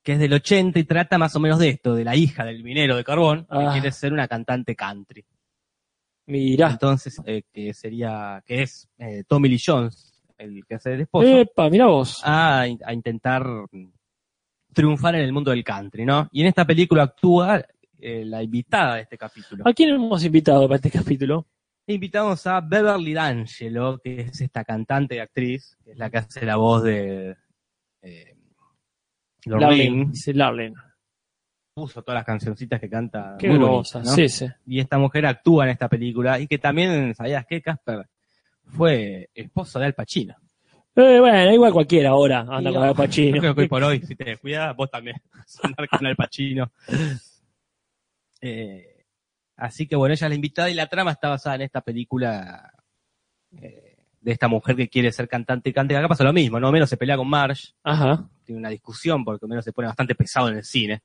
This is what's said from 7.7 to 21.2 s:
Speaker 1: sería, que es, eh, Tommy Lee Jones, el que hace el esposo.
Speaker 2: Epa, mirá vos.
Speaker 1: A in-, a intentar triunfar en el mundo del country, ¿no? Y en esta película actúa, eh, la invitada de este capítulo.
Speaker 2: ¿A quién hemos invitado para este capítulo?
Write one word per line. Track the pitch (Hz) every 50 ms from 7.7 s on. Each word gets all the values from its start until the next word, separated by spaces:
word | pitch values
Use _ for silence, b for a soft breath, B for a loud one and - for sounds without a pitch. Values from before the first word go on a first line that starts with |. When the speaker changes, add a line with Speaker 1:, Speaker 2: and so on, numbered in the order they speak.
| 101
Speaker 1:
sería, | - - 110 113 117 117 113 110 107 104 101 98 98 _
que | - 123 127
es, | 135 127 - - _ _ _ _
eh, | 123 113 104 101 98
Tommy | _ 151 143 139 131
Lee | 127 117 -
Jones, | - 156 127 120 117 113 _ _ _ _ _ _ _ _
el | _ 107 104 101 98 98
que | _ 113
hace | 110 _ 127 131
el | 131
esposo. | 160 - - 175 226
Speaker 2:
Epa, | 262 262 254 233 196 _ - 165 151
mirá | 170 208 254
vos. | 226 170 139 131 123 - - -
Speaker 1:
A | 143 151 160 165 160 143 131 127
in-, | 123 120 110 -
a | 113 117
intentar | 117 - 120 113 110 _ 127 127 131 127 127 120 107 101 95 - 95 92 92 _ _ _ _ _ _ _ _ _ _ _ _ _ _ _ _ _
triunfar | - 151 151 151 139 147 170 170
en | 160
el | 143 131 135
mundo | 143 147 135
del | 127 120 113
country, | - 104 98 101 101 - 107 117
¿no? | 131 139 147 151 -
Y | - 139
en | 160
esta | 190 180 - 170
película | 147 160 160 180 - 165 156 143
actúa, | 131 _ _ - 180 175 175 180 190 208 165 - _ _ _ _ _ _ _
eh, | - 117 117 113 110
la | 110 110 113 113
invitada | 110 113 120 123 _ 226 208 175 131 117
de | 113 110
este | _ -
capítulo. | - 110 110 _ 110 202 _ 208 196 202
Speaker 2:
¿A | 240 233
quién | - 330 302
hemos | 285 269 233 226 208 170 165
invitado | 170 156 160 151 160 143 139 135
para | 131 139
este | 139 135 -
capítulo? | - 170 - - 151 131